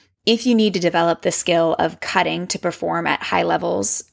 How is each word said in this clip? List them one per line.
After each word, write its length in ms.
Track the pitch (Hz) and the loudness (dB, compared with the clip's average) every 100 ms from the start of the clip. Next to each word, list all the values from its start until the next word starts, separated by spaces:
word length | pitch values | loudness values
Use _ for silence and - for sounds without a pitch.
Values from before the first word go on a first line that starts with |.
| _ _ | _ _
If 220 | - 226 247 | 0 2 4
you 80 | |
need 180 | 226 214 | 4 4
to 60 | 185 | 2
develop 420 | 175 170 170 165 | 0 2 2 0
the 80 | - | 0
skill 460 | - - 170 165 - | 0 0 2 2 0
of 220 | 165 170 | -2 -2
cutting 460 | - 185 170 170 180 | -4 -2 0 -4 -6
to 100 | - | -4
perform 480 | 175 - 165 170 165 | -4 -4 -4 -2 -2
at 180 | 143 | -2
high 180 | - 175 | -2 -2
levels 600 | 170 165 175 185 196 - - | 0 0 -2 -2 0 -2 -4